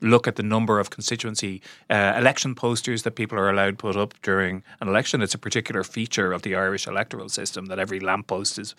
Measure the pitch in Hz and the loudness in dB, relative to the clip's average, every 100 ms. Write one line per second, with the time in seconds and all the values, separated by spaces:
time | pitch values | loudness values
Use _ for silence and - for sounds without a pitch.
0 | 117 120 120 113 107 110 113 104 98 - | 6 6 6 0 2 2 4 4 2 -4
1 | - 117 117 107 101 95 - - - 104 | -4 -4 -4 -4 -6 -6 -12 -16 0 2
2 | 98 117 123 131 135 123 120 117 - 113 | 4 4 4 4 0 -2 0 0 -2 -2
3 | 113 - 113 110 98 98 98 98 107 98 | -2 -4 -4 0 2 4 2 0 -2 0
4 | 107 - - 95 92 92 - - 98 101 | 0 -2 0 2 2 -2 -8 -8 0 2
5 | 131 135 101 - 117 117 - 113 - - | 2 0 0 -2 -2 -4 -2 -4 -4 -6
6 | 113 - 95 90 101 92 95 98 - 98 | -4 0 0 -2 -2 -2 0 -2 -4 -4
7 | 110 113 101 - 98 92 95 95 95 95 | -4 -6 -8 -6 -6 -8 -8 -4 -4 -4
8 | 92 98 - 95 101 - 104 | -2 -2 -2 -4 -4 -6 -8